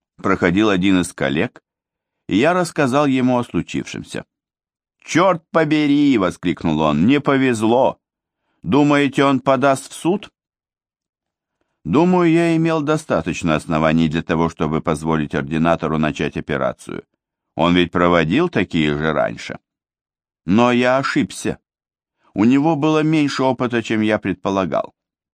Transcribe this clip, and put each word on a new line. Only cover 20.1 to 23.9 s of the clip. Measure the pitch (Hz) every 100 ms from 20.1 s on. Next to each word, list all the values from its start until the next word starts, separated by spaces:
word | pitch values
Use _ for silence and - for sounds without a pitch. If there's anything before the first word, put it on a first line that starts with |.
| _ _ _ -
Но | 101 120
я | 120 123 131
ошибся. | 139 156 107 - 107 73 _ _ _ _ _ _ _ -
У | 110
него | 135 151 156
было | 151 156
меньше | 156 160 143 135
опыта, | 131 123 127 117
чем | 113